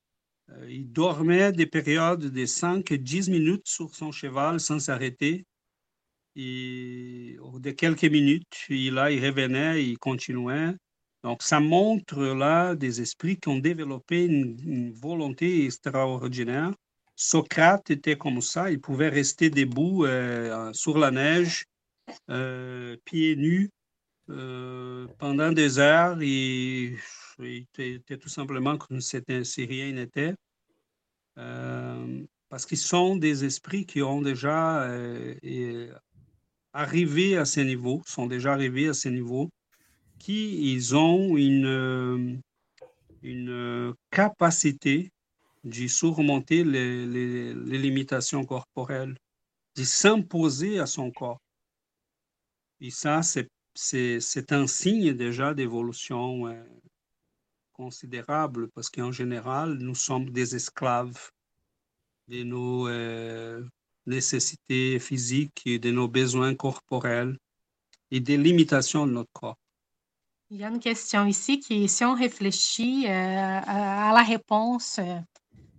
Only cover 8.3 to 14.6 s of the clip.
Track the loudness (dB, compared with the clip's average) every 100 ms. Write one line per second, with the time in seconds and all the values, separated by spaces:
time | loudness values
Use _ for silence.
8.3 | 4 0 -14 -6 -2 0 2 2 2 0
9.3 | 0 0 0 0 0 0 -2 -4 -4 -4
10.3 | -4 -2 -2 -2 -4 _ _ _ _ -8
11.3 | -6 0 2 4 6 4 2 -2 -2 -2
12.3 | 2 4 4 2 0 -2 -2 -6 -4 -4
13.3 | -2 -2 0 0 0 -6 -8 -2 2 4
14.3 | 2 0 -4